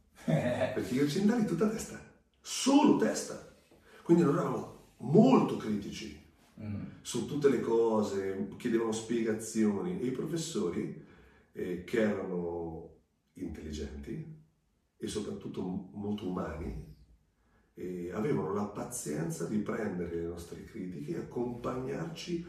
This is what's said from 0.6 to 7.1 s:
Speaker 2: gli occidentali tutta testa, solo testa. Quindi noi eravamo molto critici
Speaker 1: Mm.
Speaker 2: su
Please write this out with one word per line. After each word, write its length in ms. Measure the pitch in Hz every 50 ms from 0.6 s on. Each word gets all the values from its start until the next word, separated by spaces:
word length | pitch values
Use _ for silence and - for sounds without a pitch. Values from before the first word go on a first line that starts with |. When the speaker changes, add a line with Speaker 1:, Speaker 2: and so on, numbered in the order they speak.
| 127 - - 110 - - 123
Speaker 2:
gli 60 | 139
occidentali 460 | 147 147 - 196 208 220 247 240 208
tutta 240 | - 175 156 220 208
testa, 280 | - - - - - - - - - _ _ _ _ _
solo 560 | - - - - - 262 277 294 - - -
testa. 500 | - 220 - - - - - - - - - - - _ _ - - - - - -
Quindi 220 | - - 170 170 147
noi 100 | 143 135
eravamo 400 | - 139 139 120 107 - - - - - - _
molto 580 | - 113 131 156 214 247 262 247 - - - 110
critici 640 | 95 92 110 104 101 - - - - - - - - - - _ _ _ _ _
Speaker 1:
Mm. 260 | - 104 101 101 98 - - - -
Speaker 2:
su 240 | - -